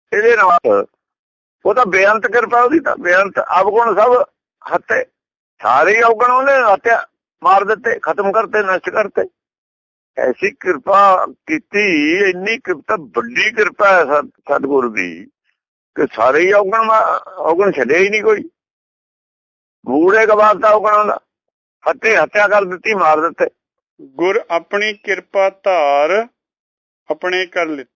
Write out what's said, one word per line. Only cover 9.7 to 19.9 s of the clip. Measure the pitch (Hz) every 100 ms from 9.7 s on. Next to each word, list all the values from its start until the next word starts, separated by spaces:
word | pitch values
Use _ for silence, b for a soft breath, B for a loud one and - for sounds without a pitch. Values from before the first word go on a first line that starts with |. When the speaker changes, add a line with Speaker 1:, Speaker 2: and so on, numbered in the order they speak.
| _ _ _ _ -
Speaker 1:
ਐਸੀ | 123 120 196
ਕਿਰਪਾ | - 175 147 175 196 202 185 - - -
ਕੀਤੀ, | 156 - 208 202 156 147 180 202
ਇੰਨੀ | 180 202 226
ਕਿਰਪਾ, | 180 151 - 160
ਵੱਡੀ | 127 - 117 139 208
ਕਿਰਪਾ | 220 185 143 202
ਹੈ | 185
ਸਤ-, | 139 147 131
ਸਤਿਗੁਰ | _ - 143 135 139 120
ਦੀ | 107 90 82 107 _ _ _ _ _ _
ਕਿ | - 151
ਸਾਰੇ | 113 123 147
ਹੀ | 185
ਅਵਗੁਣ | 208 196 226
ਮਾ-, | 220 220 175 147 - 185
ਅਵਗੁਣ | 151 170 202
ਛੱਡਿਆ | 147 120 165
ਹੀ | 202
ਨਹੀਂ | 214
ਕੋਈ। | 214 208 170 _ _ _ _ _ _ _ _ _ _ _ _ _
ਗੂੜੇ | 113